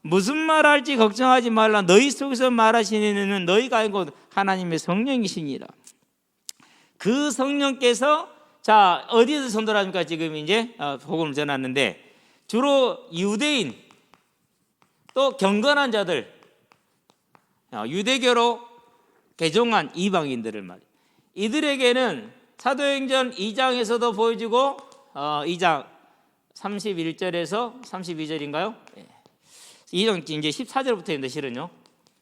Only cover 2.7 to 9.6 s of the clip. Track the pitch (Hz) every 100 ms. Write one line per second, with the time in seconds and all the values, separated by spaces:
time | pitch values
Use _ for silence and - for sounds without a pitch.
2.7 | 233 202 214 208 202 196 202 175 202 254
3.7 | 233 220 196 175 - _ - 196 185 180
4.7 | 160 - 190 262 262 196 - 151 131 -
5.7 | _ - _ _ _ _ _ - _ _
6.7 | _ _ _ 190 262 294 226 269 285 277
7.7 | 269 247 233 277 302 359 - _ _ -
8.7 | 214 190 156 - 226 240 302 262 214